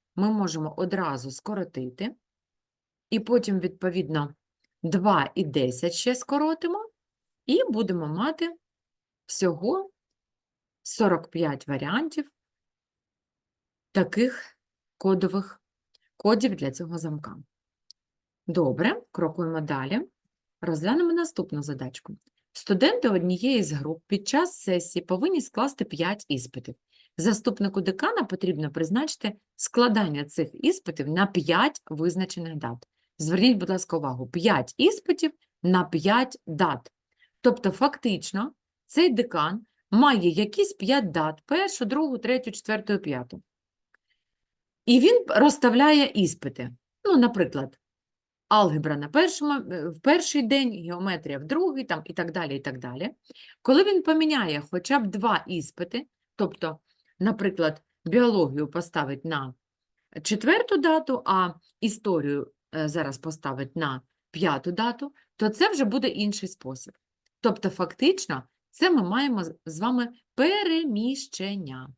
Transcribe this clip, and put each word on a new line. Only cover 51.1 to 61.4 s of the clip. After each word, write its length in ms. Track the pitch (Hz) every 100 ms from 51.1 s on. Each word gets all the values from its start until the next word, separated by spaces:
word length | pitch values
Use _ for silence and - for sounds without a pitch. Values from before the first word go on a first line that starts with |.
| 165 156 139
в 60 |
другий, 400 | 151 294 370 269
там, 180 | - 160
і 80 | 156
так 200 | 170 165
далі, 240 | 180 156 139
і 40 |
так 180 | 139 131
далі. 320 | 123 127 214 - _ - - _
Коли 220 | - 277
він 180 | 392 370
поміняє 600 | 320 320 311 285 175 147 147
хоча 280 | 180 175 277
б 80 | 208
два 380 | 202 190 185 -
іспити, 580 | 175 - - 175 233 - _ _ -
тобто, 420 | 190 - 165 156 _ _ _ -
наприклад, 640 | 202 220 196 190 156 151 _ _
біологію 640 | 165 220 240 208 143 143 147
поставить 560 | 170 170 160 139 139
на 300 | 165 147 131 - _ _ _ _ _ -
четверту 540 | - 214 233 427 480 349
дату, 460 | 320 320 320 247 -
а 260 | 190